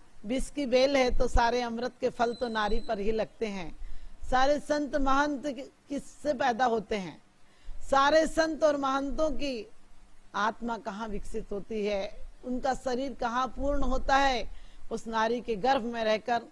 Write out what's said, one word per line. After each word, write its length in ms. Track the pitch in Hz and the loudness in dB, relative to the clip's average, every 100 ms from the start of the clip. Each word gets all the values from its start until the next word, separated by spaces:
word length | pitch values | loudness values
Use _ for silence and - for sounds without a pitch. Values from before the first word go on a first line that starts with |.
| - - | -16 -12
विष 260 | 202 262 - | -4 -2 -2
की 160 | - 277 | -2 2
बेल 300 | 254 269 277 | 4 6 4
है 220 | 247 - | 4 6
तो 100 | 247 | 6
सारे 340 | - 233 240 | 6 4 2
अमृत 300 | 240 226 247 - | -2 -4 -6 -2
के 80 | 247 | -2
फल 260 | - 240 | 0 -2
तो 140 | 240 240 | 0 -2
नारी 320 | 220 208 226 | 0 2 2
पर 180 | - 208 | 2 0
ही 140 | 202 | 0
लगते 340 | 220 202 - 220 | 0 -2 -4 -6
हैं। 300 | 196 156 - - - - - - | -4 -8 -6 -4 -4 -6 -8 0
सारे 300 | 254 269 294 | 4 4 2
संत 360 | - 294 294 294 | 0 -2 0 0
महंत 500 | 269 269 294 277 294 | 4 4 2 -2 -6
कि-, 420 | 254 262 - - | -8 -12 -18 -8
किससे 460 | 277 - - 285 | -8 -8 -6 -2
पैदा 300 | 262 269 233 | 0 0 2
होते 320 | 254 226 - 214 | 2 0 0 -4
हैं? 260 | 180 - - _ - - - - - | -4 -12 -20 _ -20 -12 -8 -6 2
सारे 360 | 269 277 311 320 | 4 6 6 4
संत 380 | - 320 302 | 2 0 2
और 120 | 311 285 | 2 2
महंतों 540 | 277 269 277 262 311 | 0 0 -2 0 0
की 400 | - 285 240 196 - - - - - - | 0 -2 -4 -10 -16 -18 -20 -20 -20 -10
आत्मा 440 | 196 214 220 233 226 | -2 -2 -2 -6 -6
कहाँ 300 | 220 196 226 | -8 -8 -6
विकसित 440 | 196 - 220 190 | -6 -4 -6 -6
होती 340 | 202 - 220 202 | -8 -6 -4 -2
है, 400 | 202 196 - - - | -4 -6 -8 -10 -10
उनका 300 | 254 247 262 | -6 -4 -2
शरीर 400 | 247 262 247 269 | -2 -2 -4 -4
कहाँ 320 | 220 240 240 254 | -6 -4 -2 -4
पूर्ण 360 | - 277 285 | -2 0 2
होता 340 | 269 254 - 269 | 4 4 4 4
है? 340 | 277 247 - - - - - | 4 2 -2 -6 -12 -10 -6
उस 160 | 226 226 | -6 -4
नारी 340 | 226 226 240 | 0 0 0
के 160 | 208 214 | -2 0
गर्भ 260 | 240 269 | 2 2
में 220 | 233 233 | 0 -2
रहकर 380 | 220 214 233 233 233 | 0 0 0 -2 -4